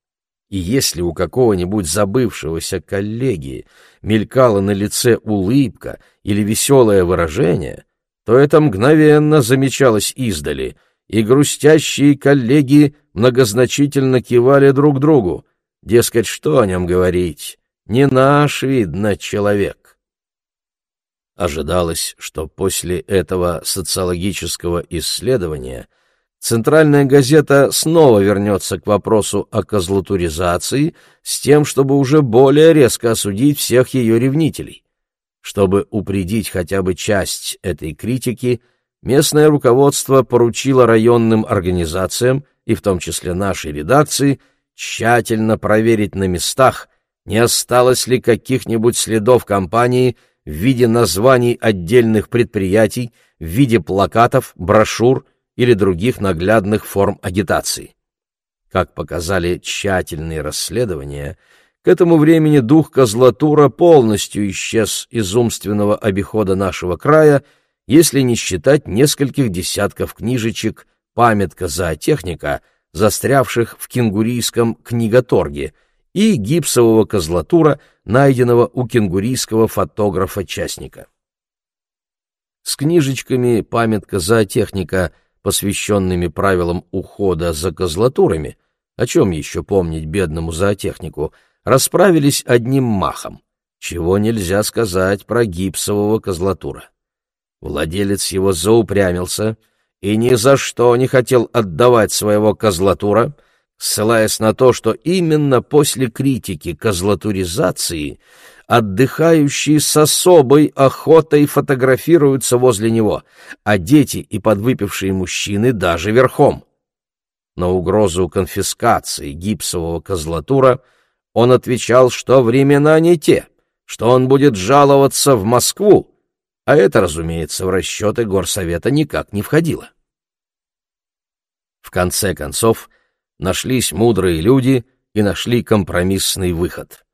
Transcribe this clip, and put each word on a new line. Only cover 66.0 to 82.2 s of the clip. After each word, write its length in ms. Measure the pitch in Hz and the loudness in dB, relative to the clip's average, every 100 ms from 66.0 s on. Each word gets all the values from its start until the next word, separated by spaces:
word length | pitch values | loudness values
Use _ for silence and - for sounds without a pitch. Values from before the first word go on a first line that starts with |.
| 110 95 95 110 98 95 | -2 -2 -2 -2 -2 -2
нашего 400 | 95 87 90 85 | -2 -4 -6 -4
края, 480 | 135 156 156 143 - _ _ _ - | 2 4 6 4 0 _ _ _ 0
если 340 | 113 160 139 | 2 4 2
не 120 | 127 | 0
считать 540 | 117 - 92 131 143 - | -2 -4 -4 0 0 0
нескольких 640 | 95 147 - 139 131 127 | 0 0 0 -4 -2 -4
десятков 640 | 87 90 - 107 - 87 | -4 -8 -4 -6 -4 -10
книжечек 720 | - 104 127 110 - 107 - _ _ _ | -8 -6 -4 -4 -6 -8 -8 _ _ _
«Памятка 540 | - 120 107 95 - 90 | 0 2 2 -2 -6 -8
зоотехника», 920 | 76 87 78 - 151 90 80 76 69 _ _ _ | -6 -6 -4 -2 -2 -4 -8 -6 -8 _ _ _
застрявших 840 | 76 104 - 107 135 127 - 117 - | -2 -2 0 -2 0 0 -2 -4 -6
в 80 | - | -8
кенгурийском 880 | 131 117 98 110 123 110 - 117 | -2 -2 0 -2 -2 -4 -2 -2
книготорге, 1000 | - - 120 117 117 123 113 78 71 67 _ _ _ _ | -4 -8 -4 0 0 2 0 -2 -6 -12 _ _ _ _
и 200 | - 220 | -2 0
гипсового 720 | 175 98 165 - - 117 110 104 | 0 -2 -2 -2 2 4 4 2
Козлатура, 720 | 104 80 87 80 175 160 135 _ _ | -2 -2 -4 0 2 2 0 _ _
найденного 600 | - 117 139 123 120 120 120 | -2 2 4 4 2 2 2
у 160 | - 123 | -2 -2
кенгурийского 800 | 123 104 90 107 131 - 110 110 | -2 0 -2 -4 -4 -4 0 0
фотографа-частника. 1400 | - 92 - 104 87 92 - 90 - 80 - 69 - 50 _ _ _ _ _ _ _ _ _ _ _ | -2 -6 -4 -4 -2 -4 -6 -10 -8 -10 -10 -16 -18 -20 _ _ _ _ _ _ _ _ _ _ _